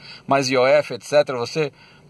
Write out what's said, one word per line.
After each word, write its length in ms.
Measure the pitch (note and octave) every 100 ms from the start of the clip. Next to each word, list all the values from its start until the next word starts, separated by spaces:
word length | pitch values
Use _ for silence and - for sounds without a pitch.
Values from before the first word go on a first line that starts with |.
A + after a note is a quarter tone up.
| - - -
mas 220 | C#3 C3
I 80 | C3
O 100 | B2+
F, 280 | D3 C#3
et 80 | B2
cetera, 340 | - D3 D3 C3
você 340 | A#2+ D#3+ D3 - - - -